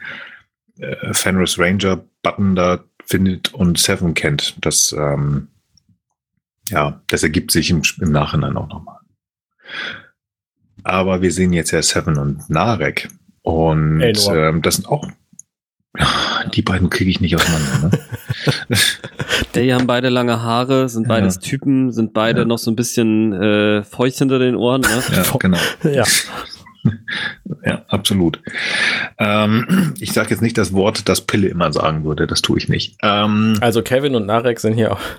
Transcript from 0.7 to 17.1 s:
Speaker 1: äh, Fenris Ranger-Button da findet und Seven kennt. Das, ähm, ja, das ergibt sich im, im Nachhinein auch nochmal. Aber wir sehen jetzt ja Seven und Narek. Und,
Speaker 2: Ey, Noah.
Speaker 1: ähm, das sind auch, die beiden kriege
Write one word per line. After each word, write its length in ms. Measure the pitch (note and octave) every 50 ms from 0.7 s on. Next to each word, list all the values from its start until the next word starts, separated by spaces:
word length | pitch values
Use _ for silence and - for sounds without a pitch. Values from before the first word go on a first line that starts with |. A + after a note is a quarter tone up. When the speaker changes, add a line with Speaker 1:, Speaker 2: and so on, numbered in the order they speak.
| _
Speaker 1:
äh, 360 | - - - - - - - -
Fenris 440 | - - F#2+ F#2+ F#2 F2+ - - F2+
Ranger-Button 960 | F2 F2+ G2 G2+ G2 F#2+ F#2 E2 - _ _ _ - F2+ - - G2+ G2 F#2
da 280 | F2+ F2+ F2+ F2+ F2 - _ _ _ -
findet 480 | - - F#2 F#2+ F#2+ F2+ - - - -
und 260 | - F#2 F2 E2 -
Seven 340 | - - G2 - F2+ E2+ D2+
kennt. 420 | - - D#2+ D2 C#2 - - - -
Das, 340 | - D#2+ D#2 - - - D2+
ähm, 500 | D2+ D2+ C#2+ C#2+ D2 C#2+ C#2+ C#2+ C#2 C#2 - _ _ _ _ _ _ _ _ _ _ _ _ _ _ _ _ _ _ _ _ _ _ - -
ja, 320 | F#2+ D#2 D2 D2 D2 - -
das 160 | - - - -
ergibt 280 | D#2+ D2 - - -
sich 180 | - E2+ D#2 -
im, 120 | F2 D#2 C2+ - - -
im 100 | - D#2
Nachhinein 440 | D2 C#2+ D2 - - D2+ C#2 C2+ -
auch 140 | - - -
nochmal. 300 | - E2 - - - - _ _ _ _ _ _ _ _ _ _ _ _ - - - - - - - - - _ _ _ _ _ _ _ _ _ _ _ _ _ _ - -
Aber 380 | - F#2 F#2+ F#2 F#2+ F#2 F2+
wir 100 | F#2+ F2+
sehen 200 | D#2 F2+ F#2 F2+ F2
jetzt 180 | E2 D#2+ -
ja 100 | - D#2+
Seven 360 | D2+ - - F2 D#2 E2 D#2
und 320 | C#2+ C#2+ C#2+ C#2 - - -
Narek. 600 | D#2 D#2+ F#2+ A#2 A2+ E2 D2 C#2 - - - - - - _ _ _ _
Und, 580 | - F#2 E2 D#2+ D#2+ D#2+ D#2 D#2 D#2 D#2 D#2 D#2
Speaker 2:
Ey, 120 | E2+ A#2 G#2+
Noah. 220 | - - G2+ F#2 D#2+ D#2 D#2
Speaker 1:
ähm, 120 | D#2+ E2+
das 140 | - F#2 -
sind 120 | - -
auch, 180 | - D3 D3 - - - _ _ _ _ _ - _ _ _ _ _ _ _ _ _ - - - - - - - - - - - - -
die 60 | -
beiden 280 | - - F#2+ F#2+ F#2 D#2+
kriege 220 | - - F#2+ F#2